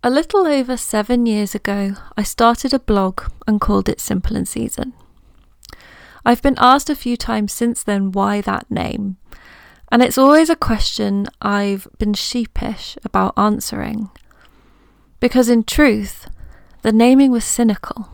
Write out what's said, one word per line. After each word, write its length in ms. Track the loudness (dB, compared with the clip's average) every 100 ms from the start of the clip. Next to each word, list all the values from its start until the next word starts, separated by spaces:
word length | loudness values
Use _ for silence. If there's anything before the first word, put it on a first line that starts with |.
A 60 | 2
little 380 | 0 0 2 2
over 320 | 0 -2 -6
seven 480 | -4 -4 0 0 2
years 280 | 0 -2
ago, 420 | -6 -4 -4 -4 -6 -10 -6
I 60 |
started 500 | -6 2 2 2 -2
a 60 | -2
blog 460 | 0 0 0 -4 -8 -6 -2
and 140 | 0
called 300 | 2 2 0
it 100 | -6
Simple 380 | -4 -2 -2 -4
and 100 | -4
Season. 460 | -6 -6 -6 -10 -10 _ _ _ _ _ _ -20 -20 -20 -20 -20 -4
I've 160 | 0 2
been 160 | 2 4
asked 320 | 4 4 2
a 80 | -4
few 220 | -4 -4
times 340 | -4 -2 -4
since 300 | -2 -2 -2
then 280 | -4 -2 -2
why 300 | 0 0 -2
that 300 | -2 -6 -6
name, 480 | -6 -6 -6 -8 -8 -16 -20 -20 -20 -20 _ -2
and 100 | 2
it's 140 | 2 6
always 320 | 6 8 6
a 80 | 2
question 720 | 0 -2 -2 -2 -2 -2 -6 _
I've 440 | -4 -2 -2 -4 -8 _
been 160 | -4
sheepish 840 | -2 -4 -4 -4 -4 -6 -8 -12 -14
about 320 | -4 -2 0 0
answering, 720 | 0 0 -6 -8 -8 -8 -10 -14 _ _ _ _ _ _ _ _ _ _
because 300 | 0 2 4
in 160 | 2
truth, 640 | 2 2 4 2 -4 -12 -16 -18 -18 -20 -20 -6
the 100 | 0
naming 380 | 4 6 6 6
was 140 | 2
cynical. 680 | -2 0 0 0 -6 -12 -14